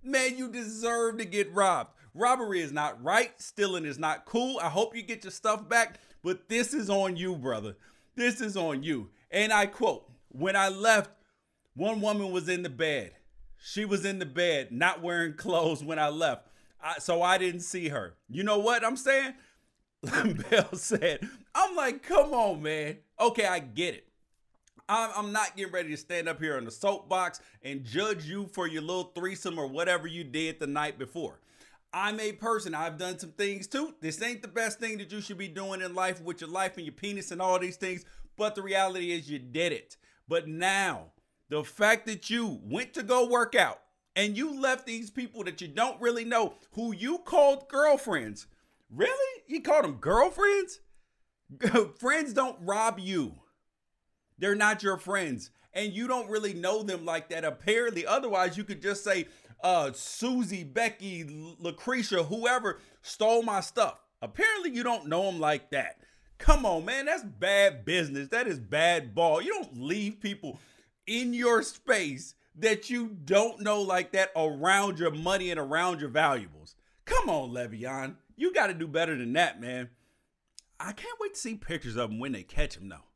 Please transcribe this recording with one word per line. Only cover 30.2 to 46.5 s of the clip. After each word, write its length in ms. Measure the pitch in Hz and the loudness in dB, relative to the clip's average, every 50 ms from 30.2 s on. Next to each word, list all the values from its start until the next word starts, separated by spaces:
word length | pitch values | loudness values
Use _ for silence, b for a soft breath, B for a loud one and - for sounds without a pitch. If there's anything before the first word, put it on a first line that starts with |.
| 165 | -10
did 360 | 135 123 156 160 160 156 - | -6 -4 -4 -4 -4 -4 -6
the 80 | 156 139 | -6 -4
night 300 | 143 147 151 151 139 - | -2 -2 -2 -4 -4 -8
before. 420 | 131 127 - 170 156 107 - - b b b b b b b b b _ - | -12 -10 -8 -8 -8 -8 -10 -14 b b b b b b b b b _ -6
I'm 260 | 175 196 208 214 214 | -2 -2 -2 -2 -2
a 140 | 220 214 208 | -4 -6 -6
person. 420 | - 208 226 233 - 180 185 160 | -4 -2 0 0 0 0 -4 -4
I've 220 | 151 160 170 156 147 | -4 -4 -4 -4 -6
done 200 | - - 185 - | -6 -8 -8 -8
some 120 | - 160 | -12 -16
things 360 | - - 202 202 202 196 196 - | -6 -4 -2 -2 -2 -4 -8 -6
too. 280 | - 269 294 320 311 _ | -4 -4 -4 -4 -8 _
This 200 | 156 160 156 156 | -8 -6 -6 -4
ain't 200 | 214 240 240 214 | -4 -6 -6 -6
the 60 | - 214 | -12 -8
best 320 | - 233 226 220 208 - | -4 -2 -2 -2 -4 -4
thing 180 | 233 226 214 202 | -6 -6 -6 -6
that 120 | 202 160 | -10 -10
you 100 | 196 214 | -10 -12
should 160 | 202 - 208 175 | -10 -10 -10 -10
be 100 | 196 185 | -10 -10
doing 340 | 156 190 196 196 190 185 | -8 -8 -8 -6 -6 -6
in 140 | 185 180 175 | -6 -6 -2
life 260 | 185 185 185 185 180 | -2 -2 -2 -2 -4
with 200 | 165 170 175 175 | -8 -10 -10 -8
your 80 | 170 156 | -10 -8
life 280 | 170 185 190 185 185 - | -4 -2 -2 -2 -4 -8
and 80 | 170 | -12
your 80 | 147 135 | -12 -12
penis 380 | - 190 202 202 196 185 - | -8 -8 -6 -6 -6 -8 -8
and 100 | 185 170 | -6 -2
all 180 | 185 185 185 185 | 0 2 2 2
these 180 | 180 180 180 - | 0 -2 -6 -6
things. 280 | - 185 185 180 - b b b b b _ - | -6 -6 -6 -8 -10 b b b b b _ -2
But 180 | 214 214 208 | -2 -2 -2
the 60 | 202 | -4
reality 500 | 196 196 190 190 190 190 185 185 175 175 | -6 0 2 2 2 2 0 -4 -4 -2
is 180 | 175 170 147 131 | -4 -4 -4 -8
you 100 | 147 139 | -10 -10
did 320 | 123 127 120 151 170 170 | -10 -6 -2 0 0 0
it. 260 | 151 110 - _ - _ b b b b b - | 0 -2 -8 _ -20 _ b b b b b -2
But 200 | 160 170 165 156 | -2 -2 -2 -2
now, 600 | 156 160 175 185 196 196 196 185 147 101 80 - _ _ _ _ _ _ _ _ | -6 0 0 2 2 2 2 0 -2 -4 -8 -14 _ _ _ _ _ _ _ _
the 140 | 143 156 151 | -4 -4 -4
fact 420 | - - - 208 208 226 226 226 | -4 0 4 6 6 6 4 2
that 240 | 220 220 180 - - | -8 -10 -8 -6 -4
you 300 | 214 240 233 214 147 104 - | -2 -2 -2 -2 -4 -6 -8
went 300 | 104 123 196 254 247 - | -6 -4 -4 -6 -6 -8
to 100 | - - | -8 0
go 240 | 202 247 254 247 240 | 2 4 4 4 4
work 280 | 240 240 233 226 - | 4 4 4 4 6
out 240 | 220 185 127 98 - _ _ _ _ _ _ _ | 4 4 4 2 -6 _ _ _ _ _ _ _
and 220 | 185 202 208 208 208 | 0 0 0 0 -2
you 220 | 277 320 285 269 | -4 -4 -2 0
left 260 | 269 262 262 254 262 | 2 0 0 0 -2
these 240 | 247 226 226 233 208 | -10 -10 -8 -10 -8
people 340 | - 262 247 233 - 233 196 | -8 -8 -8 -8 -8 -8 -8
that 160 | 180 160 - | -8 -8 -8
you 60 | 180 160 | -12 -10
don't 320 | 139 185 233 262 - - | 0 0 0 0 0 -2
really 240 | 233 240 240 240 226 | 0 0 0 0 -2
know, 280 | 233 240 226 220 190 | 0 2 2 2 2